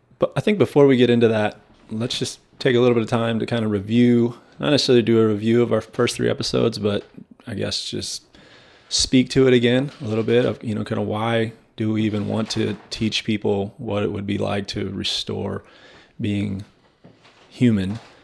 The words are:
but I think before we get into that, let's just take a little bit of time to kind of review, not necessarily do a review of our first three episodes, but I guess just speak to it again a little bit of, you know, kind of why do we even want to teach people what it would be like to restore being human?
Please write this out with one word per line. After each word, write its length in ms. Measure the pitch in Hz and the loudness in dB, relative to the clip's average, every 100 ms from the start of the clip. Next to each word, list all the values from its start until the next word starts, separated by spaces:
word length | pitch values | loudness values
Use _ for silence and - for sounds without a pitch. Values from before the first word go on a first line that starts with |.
| _ _ | _ _
but 140 | - - | -4 -2
I 40 | |
think 180 | - 208 | -2 0
before 280 | 123 147 143 | 2 6 6
we 100 | 127 | 6
get 140 | 120 | 4
into 180 | 117 113 | 4 4
that, 320 | 107 104 - _ _ - | 2 -2 -6 _ _ -12
let's 280 | 110 120 - | -8 -6 -6
just 220 | 127 - _ _ | -8 -10 _ _
take 160 | 139 | 2
a 60 | 120 | 4
little 140 | 123 | 4
bit 80 | 117 | 4
of 80 | 110 | 0
time 280 | 120 117 113 | -2 -2 -2
to 60 | - | -2
kind 160 | 117 | -2
of 60 | 107 | -2
review, 680 | 104 101 117 123 120 117 - _ - | -4 0 4 6 4 2 -4 _ -6
not 120 | 143 | 0
necessarily 320 | 139 - 123 | 0 4 4
do 180 | 113 113 | 6 4
a 60 | 110 | 4
review 360 | 104 113 117 | 0 2 2
of 80 | 117 | 2
our 120 | 110 | 0
first 340 | - - 120 - | -2 -2 -2 0
three 140 | 120 | -2
episodes, 480 | 113 117 127 120 104 | -2 -2 0 0 0
but 280 | 104 101 - - - - - | -2 -4 -6 -20 -20 -20 -12
I 60 | |
guess 340 | 101 104 - - | -8 -6 -6 -8
just 340 | 104 95 - _ - - - _ _ _ | -10 -10 -12 _ -20 -20 -20 _ _ _
speak 400 | - - 131 127 | -4 2 2 2
to 160 | 139 131 | 2 4
it 60 | |
again 400 | 123 117 127 143 - | 4 4 2 -2 -8
a 40 | 120 | -6
little 180 | 110 | -4
bit 220 | 110 120 123 | 2 2 2
of, 180 | 107 | -4
you 100 | - | -6
know, 80 | 107 | -6
kind 180 | 110 110 | -6 -6
of 60 | 104 | -4
why 460 | 104 113 117 113 - _ - | -4 -2 -2 -2 -8 _ -6
do 160 | 110 | -2
we 100 | 107 | 0
even 220 | 110 104 104 | -2 -2 -4
want 220 | 104 110 | -4 -4
to 240 | 113 107 101 - | -4 -4 -6 -12
teach 360 | - 110 - | -6 -4 -4
people 500 | - 104 107 101 101 - | -4 -2 -2 -2 -4 -8
what 260 | 113 101 | -6 -4
it 80 | 104 | -4
would 160 | 101 101 | -4 -6
be 120 | 101 | -4
like 280 | 101 101 101 | -4 -4 -6
to 200 | 107 101 | -8 -8
restore 720 | 98 95 - - 101 98 98 - - - - _ - | -6 -6 -6 -6 -8 -8 -10 -14 -20 -20 -20 _ -8
being 440 | 107 101 101 98 101 _ _ _ - _ _ _ _ | -4 -4 -4 -8 -12 _ _ _ -20 _ _ _ _
human? 500 | - 127 107 92 110 - - | 0 2 2 -2 -6 -12 -20